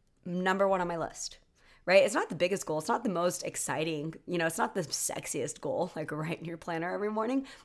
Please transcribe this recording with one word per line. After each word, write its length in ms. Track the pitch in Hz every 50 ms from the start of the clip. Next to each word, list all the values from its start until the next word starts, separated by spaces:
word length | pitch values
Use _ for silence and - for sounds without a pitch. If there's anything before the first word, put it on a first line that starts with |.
| _ _ _ _ -
number 400 | 175 175 180 180 190 196 196 196
one 140 | 190 196 185
on 80 | 175
my 100 | 175 170
list, 420 | 165 147 - - - - - - - _ _ _ _ _ - - - -
right? 180 | 175 190 196 180
It's 100 | - 226
not 160 | 330 440 -
the 60 | 180
biggest 300 | 143 175 180 196 180 -
goal. 140 | - 156 156
It's 80 | 156
not 160 | 233 240 247 233
the 60 | 220
most 340 | 175 170 175 180 175 - -
exciting, 720 | - - - - - 131 147 160 165 156 147 147 160 - - -
you 120 | 175 180
know, 80 | 170 165
it's 120 | 165 -
not 160 | 226 240 233 -
the 100 | 196 156
sexiest 760 | - - - - - - - - - - 151 - 147 - -
goal, 320 | - 156 170 - 175 180 -
<laughs> 20 |
like, 160 | 165 147 - 156
write 260 | 151 156 165 165 -
in 60 | 160
your 100 | 170 170
planner 380 | 160 - 180 165 160 170 180 185
every 180 | 185 208 214
morning, 340 | 214 220 220 240 269 269 269 - - -